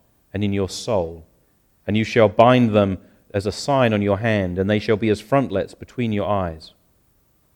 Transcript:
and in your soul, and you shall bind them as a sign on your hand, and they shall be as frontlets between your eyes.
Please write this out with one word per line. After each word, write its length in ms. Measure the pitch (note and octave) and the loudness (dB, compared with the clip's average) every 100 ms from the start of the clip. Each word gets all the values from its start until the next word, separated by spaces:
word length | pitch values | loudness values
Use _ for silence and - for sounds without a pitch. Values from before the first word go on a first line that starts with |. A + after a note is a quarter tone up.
| _ _ _ | _ _ _
and 100 | G2 | -6
in 100 | G#2 | -4
your 160 | G2 F#2+ | -2 -4
soul, 580 | - - G#2+ E2 E2+ D#2+ _ _ _ _ _ - | -6 -4 -2 -4 -8 -20 _ _ _ _ _ -4
and 100 | G#2+ | -2
you 80 | |
shall 240 | A2 B2 G#2+ | 0 4 4
bind 460 | G2 A#2 B2+ A#2+ | 6 6 6 4
them 240 | G#2 G2 F#2 - _ _ | 2 2 -2 -10 _ _
as 140 | G#2 G2+ | -6 -6
a 60 | |
sign 400 | - - C#3 A#2+ | -6 -2 0 2
on 100 | G#2+ | 0
your 160 | G2+ G2 | 0 0
hand, 400 | A2+ G#2+ F#2 F2+ | 0 -2 -2 -2
and 100 | F#2+ | 0
they 100 | G#2+ | 0
shall 180 | G#2 G#2+ | 0 0
be 120 | A2+ | 0
as 120 | G2+ | -2
frontlets 540 | - C#3 A#2 F#2+ E2 | 0 -2 0 -4 -6
between 380 | - - - A#2 | -10 -14 -6 -4
your 160 | G#2 F#2 | -2 -2
eyes. 460 | G2+ F2 D#2+ - _ _ _ _ _ _ _ _ | -2 -4 -8 -16 _ _ _ _ _ _ _ _